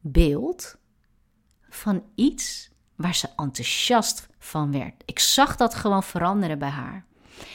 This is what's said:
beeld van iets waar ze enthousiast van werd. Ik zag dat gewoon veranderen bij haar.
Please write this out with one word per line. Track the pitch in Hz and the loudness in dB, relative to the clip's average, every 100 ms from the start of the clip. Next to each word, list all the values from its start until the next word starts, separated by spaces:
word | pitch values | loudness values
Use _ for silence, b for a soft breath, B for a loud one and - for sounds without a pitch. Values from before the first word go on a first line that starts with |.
beeld | 156 131 160 143 269 359 - - _ _ _ _ _ _ _ _ _ | 0 4 6 4 -2 -6 -10 -18 _ _ _ _ _ _ _ _ _
van | - 214 185 - | -8 -2 -2 -2
iets | - 262 - - - - _ _ - | 0 0 0 -6 -10 -14 _ _ -6
waar | 185 | -2
ze | - - - | -2 -4 -4
enthousiast | 143 - 120 - - 240 - - - _ | -6 -4 -4 -2 2 2 2 -4 -10 _
van | - 156 143 | -8 -4 -2
werd. | 139 - - | -2 -6 -12
Ik | - - | -8 0
zag | - - 285 - | 2 4 4 4
dat | 233 | 0
gewoon | - 214 196 | 0 0 2
veranderen | - 175 175 202 175 151 | 0 -2 0 2 0 -2
bij | 143 | -4
haar. | 143 - 190 - B B B B | -6 -8 -12 -16 B B B B